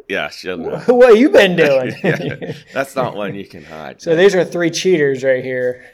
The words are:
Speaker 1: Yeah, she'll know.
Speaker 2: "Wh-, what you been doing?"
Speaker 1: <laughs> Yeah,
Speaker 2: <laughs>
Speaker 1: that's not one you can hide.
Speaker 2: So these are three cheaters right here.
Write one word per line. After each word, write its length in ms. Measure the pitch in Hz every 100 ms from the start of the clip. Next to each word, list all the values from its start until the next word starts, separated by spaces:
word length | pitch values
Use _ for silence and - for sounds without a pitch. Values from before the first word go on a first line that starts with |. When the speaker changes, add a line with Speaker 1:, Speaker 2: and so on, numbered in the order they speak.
| -
Speaker 1:
Yeah, 200 | 92 76
she'll 260 | - 87 87
know. 220 | 80 156
Speaker 2:
"Wh-, 100 | -
what 300 | 247 247 214
you 100 | 294
been 260 | 403 196
doing?" 380 | 170 151 131 127 -
Speaker 1:
<laughs> 40 |
Yeah, 500 | - - 165 120 - 151
Speaker 2:
<laughs> 80 | -
Speaker 1:
that's 220 | 127 139 135
not 180 | 120
one 200 | 101 101 98
you 100 | 90
can 180 | 87
hide. 360 | 76 80 71 -
Speaker 2:
So 140 | 170 165
these 180 | 196
are 100 | 185
three 260 | 156 175 170
cheaters 520 | 165 190 170 143 135
right 220 | 135 127
here. 400 | 127 127 123 123 -